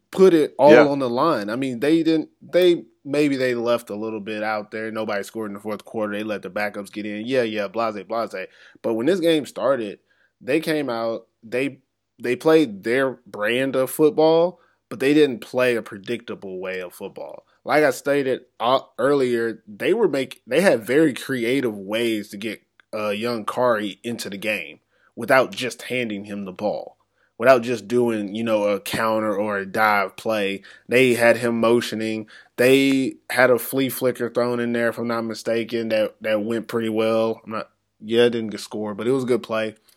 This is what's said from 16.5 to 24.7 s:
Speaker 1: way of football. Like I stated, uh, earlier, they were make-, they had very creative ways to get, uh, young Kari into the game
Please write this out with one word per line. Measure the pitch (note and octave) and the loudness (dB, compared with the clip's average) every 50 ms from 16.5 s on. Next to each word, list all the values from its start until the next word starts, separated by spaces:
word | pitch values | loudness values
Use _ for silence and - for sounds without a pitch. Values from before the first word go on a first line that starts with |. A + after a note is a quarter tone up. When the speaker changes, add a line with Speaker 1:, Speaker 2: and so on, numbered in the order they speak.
| F#2 F#2 | -12 -10
Speaker 1:
way | F#2 F#2 F#2 F#2+ | -8 -8 -8 -8
of | F#2 F2+ - | -10 -12 -14
football. | - G2+ G2 - - D2 C#2+ - - - _ _ _ - | -14 -14 -14 -12 -12 -14 -14 -16 -18 -20 _ _ _ -4
Like | - B2 D3+ D3+ | 0 2 4 4
I | C#3+ | 4
stated, | B2+ - - D3 C#3 C#3+ C#3 C3 B2 - - _ _ - | 2 0 -2 -2 0 0 0 -2 -4 -4 -6 _ _ -4
uh, | A2 A#2+ C3 C3 - - _ - | 0 2 2 0 0 -4 _ -2
earlier, | A2+ C#3 D3 C#3+ C3 B2+ A#2+ A#2 A#2 A2+ G#2+ - _ - | 0 2 2 2 2 0 0 0 -2 -4 -6 -8 _ -20
they | G#2 G2+ A#2 C3+ F#3 | -12 -6 -2 0 0
were | A3+ A#3 F3 | 2 2 0
make-, | C#3 C#3 C3+ B2+ - _ _ - | 0 -2 -4 -6 -10 _ _ -4
they | B2 D3+ | 0 2
had | F#3 G3 D3 A#2 G#2+ | 4 4 2 2 0
very | G2 B2 D3+ E3 D#3 A#2+ | 0 2 4 4 2 0
creative | - - - C3+ B2 A2+ A#2 C3 C#3 C3+ A#2+ G#2+ G2+ | -2 -6 -6 -4 -2 -2 0 0 0 0 -2 -4 -6
ways | F#2+ F#2+ G#2+ A2+ A#2+ A#2 A2+ G#2+ G2+ - | -8 -6 -4 -2 -2 -2 -2 -4 -6 -10
to | - G2+ | -12 -12
get, | G2+ A2+ G#2 - _ _ _ _ _ - - | -10 -10 -10 -12 _ _ _ _ _ -12 -10
uh, | G#2+ G#2+ G#2+ | -6 -4 -4
young | G2+ G#2 A2 A#2+ A#2+ A2+ G2+ | -4 -4 -4 -4 -4 -6 -6
Kari | - - - B2 B2 A#2 G#2 G#2+ G2+ F2 _ - | -6 -2 0 2 2 2 0 -2 -6 -8 _ -8
into | A#2+ A#2+ A2 - G2+ | -8 -8 -8 -8 -10
the | G2 G2 | -10 -8
game | F#2 G#2 G#2+ G2 D#2+ C#2+ | -4 -4 -4 -4 -6 -10